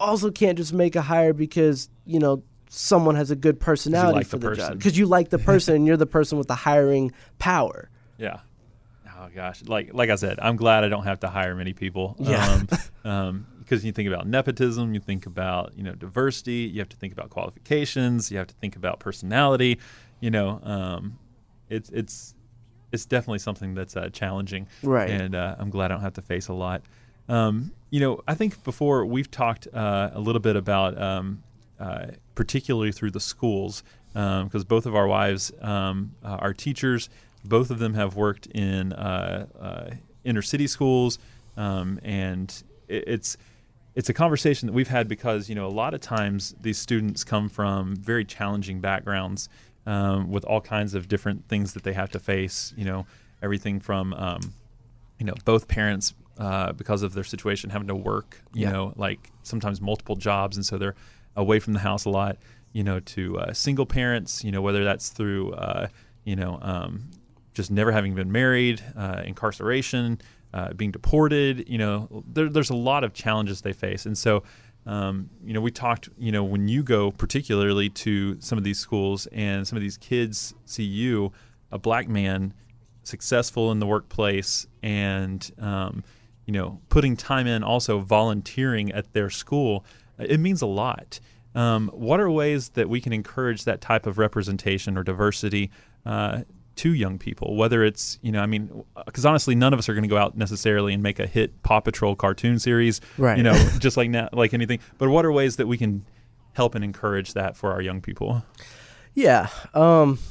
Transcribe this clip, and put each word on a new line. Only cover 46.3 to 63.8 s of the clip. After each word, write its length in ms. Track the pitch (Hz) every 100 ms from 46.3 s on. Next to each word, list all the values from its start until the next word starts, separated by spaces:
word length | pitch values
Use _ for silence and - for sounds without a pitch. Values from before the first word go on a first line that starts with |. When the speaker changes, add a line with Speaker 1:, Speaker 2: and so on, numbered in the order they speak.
| 101 - -
Speaker 2:
these 160 | 110 104
students 460 | - 117 107 -
come 260 | - 107 104
from 460 | - 101 98 95 98
very 280 | 101 117
challenging 560 | 101 - 101 101 95 92
backgrounds, 680 | 95 95 104 98 92 98 - - - _ 110
um, 420 | 101 98 98 90
with 140 | 98
all 160 | 101 110
kinds 320 | - 107 104
of 120 | 98 90
different 400 | 101 107 101 -
things 280 | 104 95
that 100 | 98
they 80 | 98
have 180 | 95 95
to 80 | 92
face, 560 | - 95 95 - - 113
you 80 |
know, 220 | 98 95 90 - _ -
everything 380 | 101 101 104 98
from, 340 | - 98 95
um, 260 | 90 92 87 90 - - - - - - -
you 60 | 107
know, 80 | -
both 240 | - 113 -
parents, 460 | 113 104 98 - - - -
uh, 340 | 101 95 92
because 300 | - - 104
of 120 | 101
their 80 | 98
situation, 460 | 95 - 107 104 98
having 160 | 104 101
to 60 |
work, 480 | 98 98 104 - - -
you 80 | 117
Speaker 1:
Yeah. 100 | 101
Speaker 2:
know, 200 | 95 95 110
like, 340 | 98 101 - -
sometimes 360 | - 113 104 95
multiple 360 | 98 110 - 95
jobs, 400 | 104 101 98 98
and 100 | 98
so 100 | 98
they're 180 | 98 - - - - 104
away 240 | 98 107
from 140 | -
the 60 | 104
house 240 | 101 101 104
a 40 |
lot, 280 | 98 101 98 - - _
you 100 | 110
know, 160 | 98 92
to, 400 | - - 92 90
uh, 140 | 85
single 340 | - 143 139